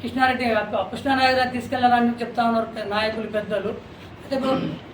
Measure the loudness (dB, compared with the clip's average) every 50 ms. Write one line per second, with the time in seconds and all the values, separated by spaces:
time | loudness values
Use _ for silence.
0 | -8 -4 0 2 2 2 2 2 0 2 2 0 0 0 -2 -2 -2 -2 -4 -4
1 | 0 0 2 4 4 4 4 4 2 0 -2 -4 -4 -4 -2 2 4 6 6 6
2 | 4 4 2 0 -4 -4 0 0 2 4 4 2 0 -2 -4 -8 -6 -2 0 0
3 | 0 0 -2 -2 -6 -2 -2 -4 -2 -2 -4 -2 -2 -4 -6 -6 -10 -16 -18 -18
4 | -18 -18 -18 -14 -8 -4 -4 -2 0 2 0 0 0 -4 -6 -8 -12 -16